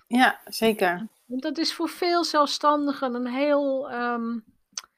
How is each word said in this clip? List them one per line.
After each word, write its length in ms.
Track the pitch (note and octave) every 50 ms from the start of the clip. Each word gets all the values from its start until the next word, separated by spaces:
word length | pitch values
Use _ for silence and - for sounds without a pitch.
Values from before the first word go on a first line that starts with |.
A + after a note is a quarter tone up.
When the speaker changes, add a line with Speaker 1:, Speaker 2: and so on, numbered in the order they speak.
| _ -
Speaker 1:
ja, 340 | A3+ B3 B3+ A3+ - - -
zeker. 640 | - - - A3 A3+ G#3+ G#3+ G3+ F3+ F3 F3+ A3+ A3 _ _ _
Speaker 2:
Want 160 | - A#3+ C4
dat 160 | C4 D#4+ C#4+ D#4+
is 160 | D#4+ D#4+ -
voor 160 | - E4 D#4
veel 340 | - - F4+ F4 F4 F4 E4
zelfstandigen 920 | E4 - D4+ C#4+ C#4+ - - - D4 D4 D4 D4 C#4+ C#4 - C#4 B3+ A#3+
een 120 | A#3+ B3 B3
heel, 640 | A#3+ C4 C#4+ D4 C#4+ C#4+ C#4+ C#4 C4+ C4 C#4 -
ehm, 500 | B3 A#3+ A#3+ A#3+ A#3+ A#3+ A#3 A#3 A#3 A3+ - _ _ _ _ _ _ - - _ _